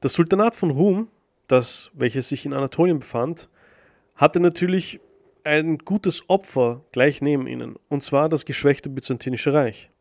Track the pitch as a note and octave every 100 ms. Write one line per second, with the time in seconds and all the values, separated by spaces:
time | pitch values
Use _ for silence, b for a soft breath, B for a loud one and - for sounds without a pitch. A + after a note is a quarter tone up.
0 | C3+ - E3 G3 A3 - F3+ C3+ G3 F#3+
1 | A3+ _ _ _ _ B2+ A#2+ - - D#3
2 | C3 A#2+ B2+ C#3 D3 C#3 C3+ - F3 D#3
3 | B2 A#2+ B2+ E3 - b b b b b
4 | b _ D3+ F3 F3 E3 F3+ F#3 - -
5 | _ _ _ _ - D3+ D#3+ D#3 - G#3
6 | F#3+ D#3 - G3 G3 - A#2+ A#2+ _ -
7 | C3+ C#3+ C#3+ C#3+ B2+ B2 B2 A#2+ _ C#3+
8 | - C#3 D#3 D#3 - C3+ C#3+ C#3+ - C3+
9 | - B2 - B2 - C#3+ B2+ A2 - _